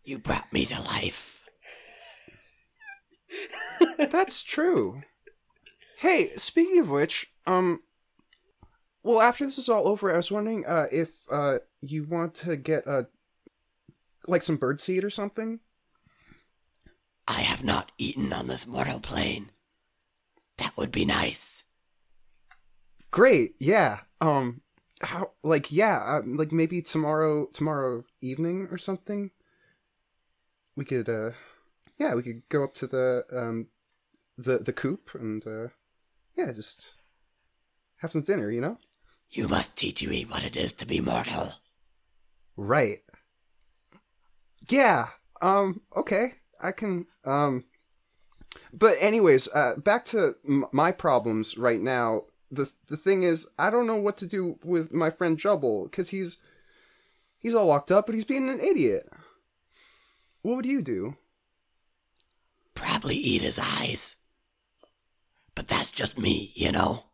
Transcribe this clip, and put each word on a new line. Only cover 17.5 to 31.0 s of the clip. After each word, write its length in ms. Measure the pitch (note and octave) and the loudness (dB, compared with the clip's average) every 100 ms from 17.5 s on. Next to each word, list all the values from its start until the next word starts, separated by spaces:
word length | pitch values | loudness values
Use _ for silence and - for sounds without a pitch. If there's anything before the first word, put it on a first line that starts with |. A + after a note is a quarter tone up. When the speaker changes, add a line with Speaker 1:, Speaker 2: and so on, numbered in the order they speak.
| - | -2
Speaker 1:
not 280 | C3 - - - | -2 -2 -4 -6
eaten 340 | - - - | -6 -2 -4
on 140 | - - | -4 -6
this 180 | - - | -6 -6
mortal 340 | B2 C#3 B2+ | -4 -4 -4
plane. 520 | - - - - - _ _ _ _ _ _ _ _ _ _ - | -6 -4 -4 -4 -10 _ _ _ _ _ _ _ _ _ _ -8
That 180 | - - | -8 -4
would 160 | - | -4
be 140 | - - | 0 0
nice. 600 | - - - - - - _ _ _ _ _ _ _ _ - _ _ _ _ - | 2 0 -2 -4 -6 -12 _ _ _ _ _ _ _ _ -20 _ _ _ _ -4
Speaker 2:
Great, 420 | - B3+ F3+ A2+ - | 6 8 8 4 0
yeah. 400 | C3+ G#3+ D3 G#2 - _ | 2 4 4 0 -14 _
Um, 420 | D#3+ C#3+ B2+ A#2+ _ _ _ _ | 2 2 0 -6 _ _ _ _
how, 300 | - E3+ G3 _ | -10 -8 -8 _
like, 280 | D3+ D#3 D3 | 0 0 2
yeah, 280 | D3 A3 E3 | 2 4 2
uh, 180 | G#2 D3 B2 | 0 -2 -2
like, 260 | C#3+ D#3 | -4 0
maybe 300 | E3 D#3+ F3 | 0 0 -2
tomorrow, 640 | D#3+ D#3 D3+ D#3 D#3 D3+ D3 | -4 -2 0 2 2 0 -2
tomorrow 500 | - D3+ C#3+ C3 A#2+ - _ | -4 -2 0 -2 -4 -10 _
evening 460 | B2+ C3 E3 F#3 F#3+ | -10 -4 -4 -4 -6
or 60 | F3 | -8
something? 500 | - F#3 - G3+ G3 _ _ _ _ _ _ _ _ _ _ _ _ _ _ - | -6 -8 -6 -8 -8 _ _ _ _ _ _ _ _ _ _ _ _ _ _ -12
We 100 | C#3 | -4
could, 220 | B2+ | -4